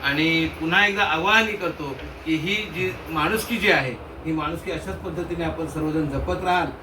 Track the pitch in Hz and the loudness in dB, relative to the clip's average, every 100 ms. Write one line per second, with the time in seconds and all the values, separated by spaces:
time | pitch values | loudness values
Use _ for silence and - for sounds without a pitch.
0 | 139 147 160 165 160 - 160 185 202 196 | 2 2 4 4 0 -2 2 4 4 4
1 | 202 160 180 220 220 208 175 - 143 127 | 2 2 4 4 4 -2 -4 -4 -8 -8
2 | 139 - 160 156 165 208 208 160 185 - | -10 -8 0 0 2 -2 -2 -2 -4 -4
3 | - 160 170 220 214 226 202 156 131 113 | -4 0 2 0 0 0 4 4 2 -6
4 | - - 160 156 151 170 - 160 190 180 | -10 -8 -4 -2 -2 -4 -6 -6 -6 -6
5 | 185 160 170 170 165 156 156 151 156 156 | -6 -6 -4 -2 -2 -2 -4 -2 0 0
6 | 147 139 135 180 180 180 147 135 | 0 -2 -2 0 2 2 2 -6